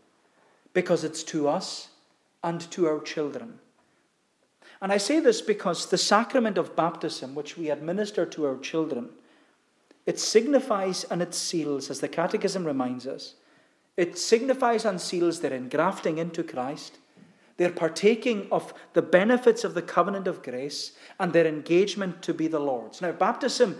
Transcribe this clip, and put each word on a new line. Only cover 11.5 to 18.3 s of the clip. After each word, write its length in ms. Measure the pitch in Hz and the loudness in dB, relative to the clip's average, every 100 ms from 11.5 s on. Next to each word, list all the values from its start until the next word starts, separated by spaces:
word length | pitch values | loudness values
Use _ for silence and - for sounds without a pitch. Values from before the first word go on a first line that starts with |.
| 175 147 139 - | -4 -2 -4 -6
as 100 | 139 | -6
the 80 | 139 | -4
Catechism 580 | - 175 214 202 185 160 | -2 -2 0 -2 -2 -2
reminds 400 | 135 127 123 123 | -2 -2 -4 -8
us, 300 | - - - _ _ _ _ _ - | -10 -14 -20 _ _ _ _ _ -2
it 200 | 175 - | -2 -2
signifies 680 | - 226 262 262 240 226 214 | 2 2 4 2 2 2 0
and 160 | 180 | -4
seals 400 | - 180 170 165 | -4 0 0 0
their 120 | 139 | -4
engrafting 640 | 131 131 147 175 190 185 160 | -4 -4 0 0 0 -2 -2
into 260 | 170 165 | -4 -6
Christ, 560 | - - 127 151 - - _ - - _ _ - | -6 -6 -6 -8 -12 -20 _ -20 -20 _ _ 0
their 140 | 175 | 0
partaking 760 | 175 160 160 202 233 254 | 2 -2 4 4 4 0